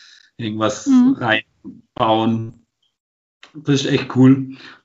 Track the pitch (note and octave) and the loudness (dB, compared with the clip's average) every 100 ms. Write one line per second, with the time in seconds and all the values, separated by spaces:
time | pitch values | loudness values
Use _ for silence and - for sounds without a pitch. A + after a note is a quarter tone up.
0 | - - _ - A2+ G#2+ G#2+ - C#4+ B3+ | -20 -20 _ -12 -10 -4 -4 -4 2 4
1 | B3 C4 A#2+ A2 - _ - - _ - | 4 0 -2 -2 -4 _ -20 -20 _ -4
2 | A2+ A2 A2+ A2+ A2+ - _ _ _ _ | 0 0 0 -4 -6 -14 _ _ _ _
3 | _ _ _ _ - D3+ D3 C#3 C#3 C3+ | _ _ _ _ -20 -8 -2 -2 0 -4
4 | B2+ B2 C3 C3+ C3 - - - | -2 4 4 4 0 -14 -20 -20